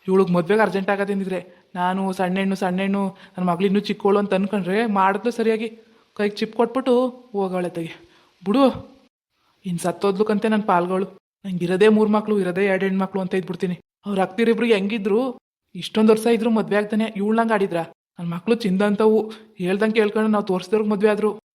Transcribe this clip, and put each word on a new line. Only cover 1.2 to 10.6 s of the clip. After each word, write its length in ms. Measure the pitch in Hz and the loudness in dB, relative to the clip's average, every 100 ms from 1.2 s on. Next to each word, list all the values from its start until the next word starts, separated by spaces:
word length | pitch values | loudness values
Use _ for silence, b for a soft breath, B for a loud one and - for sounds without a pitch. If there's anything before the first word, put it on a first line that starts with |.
| 185 180 - B _ 185 | -4 -6 -8 B _ -4
ನಾನು 260 | 180 190 190 | -2 0 -2
ಸಣ್ಣ 240 | 185 180 190 | -2 -2 0
ಹೆಣ್ಣು, 180 | 196 190 | 0 0
ಸಣ್ಣ 240 | 185 180 | -2 -2
ಹೆಣ್ಣು, 220 | 196 196 190 B B - | -2 -2 -4 B B -4
ನನ್ 80 | 180 | -2
ಮಗ್ಳು 200 | 170 196 | 0 0
ಇನ್ನೂ 120 | 202 | 0
ಚಿಕ್ಕವಳು 400 | 202 202 202 202 | -2 -2 2 2
ಅಂತ 140 | 202 | 2
ಅನ್ಕೊಂಡ್ರೆ 520 | 190 196 208 175 202 233 | -2 -2 -4 -2 -2 0
ಮಾಡಿದ್ಲು 460 | 196 190 196 233 | 2 2 0 -4
ಸರಿಯಾಗಿ. 360 | 233 226 220 226 b b b b - | -2 -2 -2 -4 b b b b -4
ಕೈಗೆ 180 | 208 208 | -4 -2
ಚಿಪ್ 180 | 220 240 | -4 0
ಕೊಟ್ಬಿಟ್ಟು 380 | 233 254 262 247 254 247 - | 0 0 0 2 0 -6 -8
ಹೋಗೋಳೆ 360 | 202 190 185 175 | -4 -4 -4 -4
ಅತ್ತಗೆ. 260 | 170 160 - b b b b | -6 -10 -14 b b b b
ಬಿಡು, 220 | 180 254 262 - - - _ _ _ _ _ _ 190 | 0 4 4 2 -10 -20 _ _ _ _ _ _ -8
ಇನ್ 140 | 170 | -4
ಸತ್ತೋದ್ಲಕ್ಕಂತೆ 680 | 175 175 202 196 220 208 220 | -4 -2 -2 0 0 0 0
ನನ್ 160 | 214 | 0